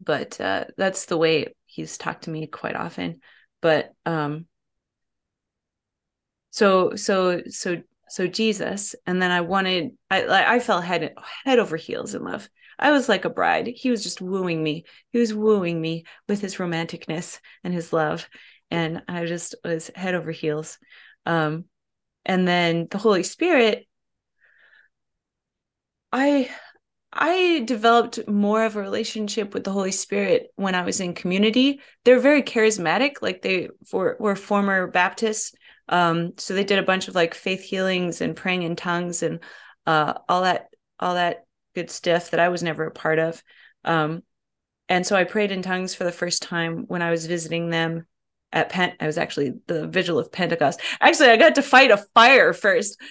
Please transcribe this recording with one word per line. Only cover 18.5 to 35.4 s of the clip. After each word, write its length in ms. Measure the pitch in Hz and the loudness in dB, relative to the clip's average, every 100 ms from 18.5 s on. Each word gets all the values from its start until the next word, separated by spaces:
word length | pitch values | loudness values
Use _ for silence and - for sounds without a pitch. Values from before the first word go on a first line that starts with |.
| _ - | _ -8
And 320 | 170 160 165 - | -4 -4 -6 -10
I 180 | 175 170 | -8 -6
just 280 | 170 - - | -8 -10 -12
was 280 | 170 165 - | -8 -8 -8
head 220 | - 185 180 | -10 -6 -4
over 160 | 156 | -6
heels. 480 | 160 156 151 160 - _ - - _ - | -6 -4 -4 -6 -16 _ -20 -20 _ -2
Um, 380 | 170 156 160 175 _ _ _ _ _ - | 0 0 -4 -10 _ _ _ _ _ -2
and 220 | 185 180 | 0 2
then 400 | 175 170 170 165 | 2 2 0 -2
the 80 | 202 | 0
Holy 260 | 220 190 | 2 2
Spirit, 600 | 180 - 349 294 226 - - _ _ _ _ _ _ _ _ _ _ _ _ _ _ _ _ _ _ _ _ _ _ | 0 -2 2 4 4 2 -6 _ _ _ _ _ _ _ _ _ _ _ _ _ _ _ _ _ _ _ _ _ _
I, 380 | 247 285 285 247 - - _ _ _ _ | -2 2 2 0 -6 -20 _ _ _ _
I 520 | - 302 370 359 330 226 | -2 0 2 2 2 0
developed 600 | 226 233 233 233 233 208 | 2 4 4 4 -4 -2
more 380 | 202 202 220 220 | 0 2 2 0
of 100 | 208 | -2
a 60 | |
relationship 720 | 196 202 226 220 208 220 202 | -6 -6 -6 -6 -6 -6 -6
with 100 | 196 | -6
the 80 | 196 | -4
Holy 200 | 196 190 | -2 -2
Spirit 560 | 190 - 202 196 170 - - | -4 -4 -2 2 0 0 -6
when 200 | 190 180 | -2 -2
I 80 | |
was 160 | 180 185 | -2 -4
in 140 | 180 | -4
community. 680 | 170 180 185 214 240 269 277 - _ 240 | -4 -2 2 2 4 2 0 -8 _ 4
They're 140 | 254 | 6
very 240 | 254 294 | 6 4
charismatic. 720 | - 233 220 214 160 180 277 277 | 2 2 2 2 0 0 0 -2
Like, 200 | - 185 | -6 -4
they 280 | 190 185 - - - | -2 -2 -4 -12 -8
were, 260 | 185 - - | -2 -2 0
were 160 | 214 196 | -2 -2
former 520 | - 202 196 190 180 | 0 0 2 0 0
Baptists. 640 | 185 185 - 220 214 | 2 2 0 -4 -4